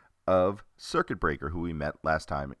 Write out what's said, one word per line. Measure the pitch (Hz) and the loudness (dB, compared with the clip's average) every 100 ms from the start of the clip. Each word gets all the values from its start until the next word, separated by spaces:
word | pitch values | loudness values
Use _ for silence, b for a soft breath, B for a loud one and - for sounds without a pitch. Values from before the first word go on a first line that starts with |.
| b _ - | b _ 2
of | 92 92 101 - _ | 4 4 0 -10 _
Circuit | - 165 - 101 | -4 -2 -2 0
Breaker, | 82 69 69 | 0 0 -4
who | 85 | -4
we | 85 | -4
met | 80 73 - | -4 -6 -4
last | 78 78 - | 0 0 -2
time | 71 69 - | -6 -6 -8